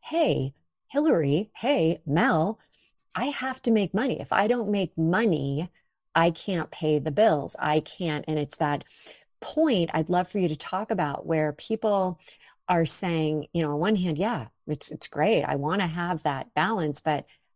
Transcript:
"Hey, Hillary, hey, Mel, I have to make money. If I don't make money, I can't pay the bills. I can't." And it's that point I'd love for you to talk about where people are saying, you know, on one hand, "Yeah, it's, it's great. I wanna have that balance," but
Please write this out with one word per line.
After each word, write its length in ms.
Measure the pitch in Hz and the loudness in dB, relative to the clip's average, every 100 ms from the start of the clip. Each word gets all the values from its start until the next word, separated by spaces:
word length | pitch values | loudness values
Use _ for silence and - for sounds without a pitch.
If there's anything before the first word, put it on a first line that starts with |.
"Hey, 520 | - 320 262 135 135 - _ _ _ | -4 0 2 2 -2 -8 _ _ _
Hillary, 640 | 277 311 185 139 151 214 - | 0 4 4 4 2 0 -4
hey, 460 | 254 262 160 - - | 0 2 2 0 0
Mel, 540 | 156 254 170 175 220 _ _ _ _ _ 175 | 2 4 4 2 -2 _ _ _ _ _ -6
I 100 | 269 | -6
have 360 | - 262 247 | -4 -8 -4
to 80 | 240 | 2
make 220 | 220 190 | 2 2
money. 260 | 196 262 - | 0 0 -2
If 140 | 135 | 0
I 140 | - 214 | 0 2
don't 220 | 247 208 | 0 0
make 280 | 202 180 - | -2 -2 0
money, 720 | 160 185 226 151 139 139 180 _ _ _ _ | 2 2 2 2 0 -4 -6 _ _ _ _
I 180 | 151 170 | 2 2
can't 380 | 165 - 175 - | 0 -4 -4 -6
pay 300 | - 156 151 | -4 0 0
the 120 | 147 | 0
bills. 440 | 143 220 147 147 - | 2 4 2 -2 -4
I 220 | 156 156 | 0 0
can't." 460 | - - 170 151 - | -2 -6 -4 -4 -4
And 100 | 151 | -4
it's 200 | 143 - | -4 -2
that 260 | 151 147 - - - - _ _ | -2 -2 -6 -20 -20 -20 _ _
point 480 | - 302 320 202 165 | -4 0 2 2 0
I'd 160 | 165 160 | -2 0
love 180 | 175 180 | 0 0
for 120 | 202 | -2
you 100 | 175 | -2
to 60 | 151 | -2
talk 360 | - 185 220 | -6 -6 -4
about 340 | 180 147 - 151 | -2 -2 -2 0
where 280 | 160 151 | 0 0
people 640 | 147 - 220 220 196 185 170 - - - _ - | -4 -6 -2 2 2 0 -4 -14 -20 -20 _ 0
are 180 | 170 160 | 2 2
saying, 640 | - 180 165 156 151 - | 0 0 0 0 -2 -2
you 80 | 170 | -2
know, 120 | 151 | 0
on 60 | 147 | 0
one 160 | 190 208 | 0 2
hand, 220 | 180 151 | 0 0
"Yeah, 300 | 208 196 110 _ - | -2 -2 -8 _ -8
it's, 240 | 147 - | -6 -6
it's 160 | 156 - | -8 -6
great. 360 | - 175 190 | 0 2 2
I 120 | - 143 | 0 -2
wanna 320 | 147 196 175 | -2 -2 -2
have 360 | 170 175 165 | -4 -4 -2
that 300 | 156 135 - | -2 -4 -4
balance," 460 | 147 185 214 151 143 | -2 0 0 -2 -2
but 240 | 160 147 - _ _ | -2 -2 -4 _ _